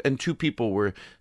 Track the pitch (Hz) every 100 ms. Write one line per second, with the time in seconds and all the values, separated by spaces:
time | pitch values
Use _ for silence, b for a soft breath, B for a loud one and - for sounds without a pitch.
0 | 139 131 165 - 156 - 113 98 101 B
1 | B B